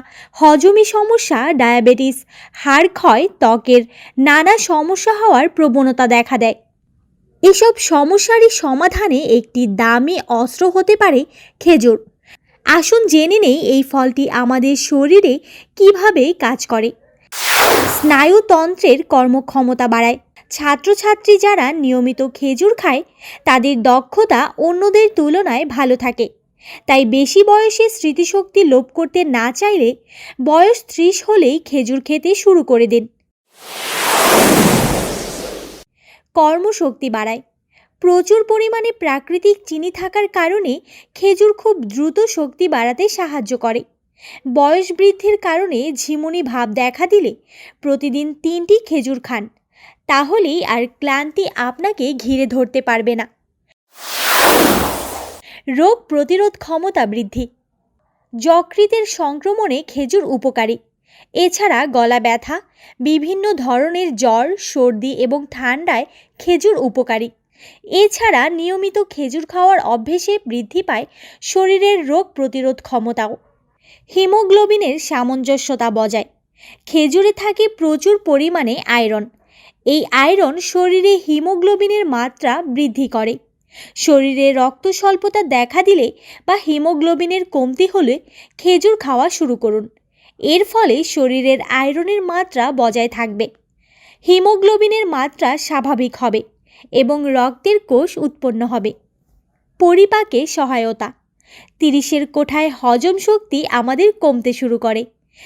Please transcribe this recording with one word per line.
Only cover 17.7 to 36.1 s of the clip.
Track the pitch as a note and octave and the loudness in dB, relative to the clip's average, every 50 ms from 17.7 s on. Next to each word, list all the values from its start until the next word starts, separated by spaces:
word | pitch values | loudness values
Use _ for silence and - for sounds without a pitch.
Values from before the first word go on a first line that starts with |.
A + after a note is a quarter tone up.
| - - - - | 2 2 0 -2
স্নায়ুতন্ত্রের | - - - D4+ C#4+ C4+ D4 E4 F#4+ G#4+ G#4 - F4+ D#4+ D#4+ E4+ F#4 - G4+ D#4+ B3 C#4 - | -4 -2 2 2 4 4 4 6 4 4 6 4 2 2 2 -2 -2 -2 -2 -2 -2 -2 -4
কর্মক্ষমতা | - D4+ C4 B3+ B3+ B3+ C4+ C4 - - C4+ B3+ B3 B3+ B3 B3 | 0 0 2 2 2 0 -2 -4 -4 -2 -2 0 0 -2 -2 -2
বাড়ায়। | A#3 A#3 A#3 A#3 A#3 B3+ C4 _ _ _ _ _ _ | 0 0 0 0 0 -2 -4 _ _ _ _ _ _
ছাত্রছাত্রী | - - D4+ D4 D4 C#4+ - G4 G#4 - G4+ G#4 G#4+ G#4 G#4+ G4 G#4 | -12 -4 -2 -2 -2 0 0 0 0 0 2 0 0 2 4 4 4
যারা | G4 G4 G4+ G#4 F4+ B3 C4 D#4+ | 6 6 2 2 2 0 -2 -2
নিয়মিত | D#4+ C#4+ B3+ B3+ B3+ B3 B3+ B3+ - C4+ B3 - | -2 -2 0 0 0 0 -2 -2 -4 -6 -6 -4
খেজুর | - C#4+ C#4 C4+ A#3 F4 G#4 A#4 | -4 -4 -4 -2 2 2 2 2
খায়, | - - E4 B3+ C#4 F4+ - _ _ - - - - _ | 2 0 -2 -2 -2 -4 -10 _ _ -20 -20 -20 -4 _
তাদের | D#4+ C4 C4 A#3 C#4 C#4+ A#3 | 2 2 2 2 0 -2 2
দক্ষতা | G#3+ B3+ B3 C4 B3+ - - G4+ A4 G#4+ - A#3+ D4 - - | 2 2 2 2 0 0 0 0 2 2 2 0 0 -2 -4
অন্যদের | - D4+ E4 F4 F4+ G4 G#4 F#4+ G#4+ A4 G#4 G#4+ | -4 -2 -2 0 0 0 2 4 4 2 2 2
তুলনায় | E4+ D4+ D4 D4+ F#4+ G4 F4 - C4 D#4+ | 0 0 0 0 0 -2 -2 -2 -4 -4
ভালো | C#4+ A#3+ C4+ C4+ B3+ B3+ | -4 -4 -2 0 0 0
থাকে। | B3+ B3+ B3 A#3 - A3+ - - _ _ _ _ _ _ - - - _ | 0 -2 -6 -4 -4 -6 -6 -8 _ _ _ _ _ _ -20 -20 -12 _
তাই | - C4+ C4+ C4+ | 2 2 2 2
বেশি | A3 B3 C4+ C#4 C4 - G4 G4+ | 2 2 0 0 4 4 4 6
বয়সে | G#4 G#4 G#4+ A4 A4 G#4+ - A4+ A4 | 6 6 4 4 2 2 0 0 0
স্মৃতিশক্তি | A4 - - D#4 C#4 F4 F4 - - G4 F#4+ - - G4+ F#4+ | -2 -2 -4 -4 -2 -2 -2 0 -2 -2 -4 -2 0 0 2
লোপ | D4 C4 C4 B3+ C4 _ | 4 4 2 2 -2 _
করতে | E4 E4 - - F4+ F4+ | -6 -6 -4 -2 -2 -2
না | D4+ B3 A#3 A3+ B3 | 0 -2 -2 -2 -4
চাইলে | B3 - G4+ G#4 G#4 E4+ A#3 A#3 C4 - _ _ - - - - - - B3 | -4 -2 -2 0 0 2 0 0 -2 -4 _ _ -20 -20 -20 -18 -10 -4 -2
বয়স | D4 D4+ E4 F#4 G#4+ A#4+ - - | 2 4 4 4 4 2 0 -4
ত্রিশ | - - - E4+ F4+ G4 - - | -10 -4 0 0 0 0 0 -2
হলেই | G#4 G#4+ G4 D#4 B3 C#4+ D#4+ | 0 2 2 2 2 0 -2
খেজুর | - - C#4 C#4 A#3+ A3 C4 C4+ | -6 -4 -4 -4 -2 -2 -4 -6
খেতে | C4+ - D4+ D4+ - F4 G4+ | -4 -4 -6 -2 0 -2 -2
শুরু | - - G4+ F#4 E4+ B3 | 0 2 2 2 2 2
করে | - B3 A#3 A#3 | 2 2 2 2
দিন। | G#3 A#3 A#3 A3+ - _ _ _ _ _ _ _ _ _ _ - - - - - - - - - - - - - - - - - - - - - - - - - - - - - - - - - - - - - - - - - - - - _ _ _ _ _ _ | 2 0 -2 -2 -4 _ _ _ _ _ _ _ _ _ _ -20 -18 -14 -12 -10 -10 -8 -6 -4 -2 0 0 2 2 4 4 4 4 4 4 4 2 2 2 0 0 -2 -4 -6 -6 -10 -10 -12 -12 -14 -14 -14 -14 -14 -16 -18 -20 -20 -20 _ _ _ _ _ _